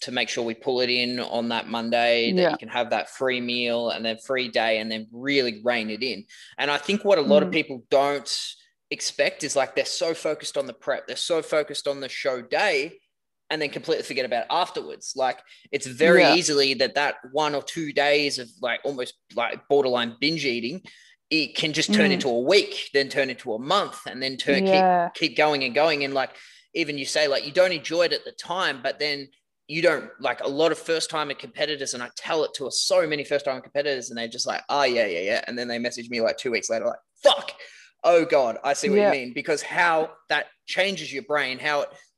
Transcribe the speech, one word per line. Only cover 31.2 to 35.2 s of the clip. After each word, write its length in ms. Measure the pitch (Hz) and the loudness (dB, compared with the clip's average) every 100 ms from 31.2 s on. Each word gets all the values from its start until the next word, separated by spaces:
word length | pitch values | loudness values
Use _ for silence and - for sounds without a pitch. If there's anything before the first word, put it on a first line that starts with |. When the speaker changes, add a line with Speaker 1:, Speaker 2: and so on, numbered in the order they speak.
| 147 | -4
Speaker 1:
competitors, 580 | 135 139 - 151 147 131 | -6 -12 -6 -4 -4 -6
and 80 | 123 | -8
I 80 | 120 - | -10 -10
tell 280 | - 165 | -4 -2
it 80 | 147 | -2
to 160 | - 127 | -4 -6
so 360 | - - 185 165 | -2 2 2 2
many 180 | 151 | -2
first 200 | 135 143 143 | -2 -2 -2
time 140 | 131 | -6
competitors, 460 | - 143 143 135 120 | -6 -4 -2 -2 -6
and 80 | 117 | -8
they're 100 | 117 | -6
just 180 | 123 - | -6 -4
like, 160 | 92 - | -4 -2
"Oh, 120 | 143 | 2
yeah, 220 | 139 120 107 | 2 4 2
yeah, 140 | 85 | 0